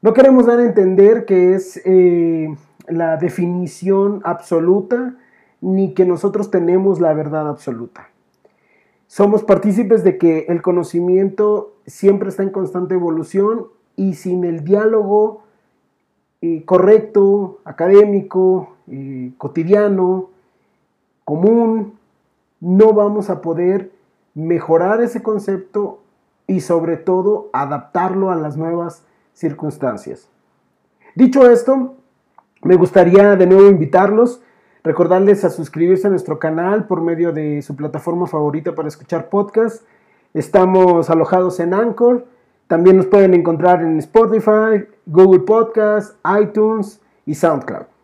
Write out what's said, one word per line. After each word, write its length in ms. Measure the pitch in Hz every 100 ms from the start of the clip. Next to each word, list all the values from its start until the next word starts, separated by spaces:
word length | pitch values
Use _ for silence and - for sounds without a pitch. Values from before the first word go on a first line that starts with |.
No 100 | 208
queremos 340 | 226 269 254 233
dar 140 | 240
a 40 |
entender 600 | 240 208 185 185 202 233
que 320 | - 190 180 190
es, 260 | 185 -
eh, 640 | 185 185 180 170 165 165 156 147 _ _ -
la 300 | 165 165 156
definición 1040 | 170 - 175 180 180 - 180 196 196 208
absoluta, 920 | 180 170 - 170 170 196 202 247 254 254 _ _ _ _
ni 340 | 185 190 196
que 120 | - 185
nosotros 460 | 170 202 202 202
tenemos 480 | 190 170 180 196 175
la 120 | 170
verdad 360 | 156 151 156 151
absoluta. 600 | 147 - 117 120 - - _ _ _ _ _ _ _ _ _ _
Somos 340 | - 202 208
partícipes 600 | 214 196 208 196 214 220
de 120 | 180 185
que 300 | 170 160 156
el 140 | 175
conocimiento 1120 | 170 180 170 170 175 185 196 196 208 208 - _ -
siempre 400 | - 196 196 196
está 160 | 190
en 60 | 196
constante 440 | 196 185 180 180
evolución 720 | 185 175 160 160 190 202 226 - _ _ -
y 180 | 190
sin 300 | 160 190 180
el 180 | 175 165
diálogo, 800 | 151 202 220 226 202 208 214 214 _ _ _ _ _ _ _ _ _ _
eh, 240 | 170 165
correcto, 920 | 156 180 190 220 214 208 196 202 190 -
académico, 1120 | - 151 170 202 208 202 196 185 185 185 - _ _
eh, 460 | 135 135 131 127 127
cotidiano, 920 | 143 156 165 208 208 190 185 185 185 _ _ _ _ _ _ _ _ _
común, 720 | - 151 196 233 226 226 208 - _ _ _ _ _ _
no 300 | 170 185 220
vamos 380 | 208 208 208 202
a 100 | 170
poder 500 | 170 165 180 190 190 _ _ _ _
mejorar 680 | - 160 170 - 165 180 220
ese 220 | 240 233
concepto 800 | - 214 202 190 - 208 202 - _ _ _ _ -
y 140 | 185
sobre 380 | - 170 165 165
todo 500 | - 185 185 214 208
adaptarlo 760 | 127 139 147 - 175 185 190 190
a 60 | 175
las 220 | 151 143
nuevas 440 | 160 170 170 170 _ _ _
circunstancias. 960 | _ 160 143 151 - 135 104 - - _ _ _ _ _ _ _ _ _
Dicho 360 | - 254 269 247
esto, 440 | 233 247 269 254 - _ _ _ _ _ _
me 160 | - 180
gustaría 580 | 180 196 175 185 202 196
de 100 | 180
nuevo 200 | 190 202
invitarlos, 760 | 190 151 185 196 214 240 240 _ _ _ _
recordarles 580 | - 156 170 185 196 202
a 60 | 190
suscribirse 600 | - 151 156 170 185 202
a 20 |
nuestro 280 | 185 185 156
canal 480 | 160 160 180 208 -
por 140 | 175
medio 320 | 165 165 170
de 300 | 156 151 147
su 140 | 139 139
plataforma 500 | 147 151 - 170 175
favorita 480 | 160 147 151 156
para 140 | 160 151
escuchar 420 | - - 170 -
podcast. 520 | 202 202 - 226 220 _ _ _ _ _
Estamos 760 | 156 151 196 185 190 185 170 165
alojados 520 | 165 160 185 185 180
en 120 | 175
Anchor, 540 | 190 233 214 240 247 247 _ _ _ _
también 320 | 165 180 190
nos 80 | 185
pueden 260 | 202 196
encontrar 480 | 180 170 165 175 180
en 160 | 165 160
Spotify, 840 | 151 220 226 220 - 214 220 214 196 _ -
Google 380 | 160 190 185
Podcast, 720 | 185 220 220 226 214 208 208 _ - 202
iTunes 580 | 208 214 214 220 202 - _ _
y 120 | - 151
SoundCloud. 500 | 170 147 - 101 - _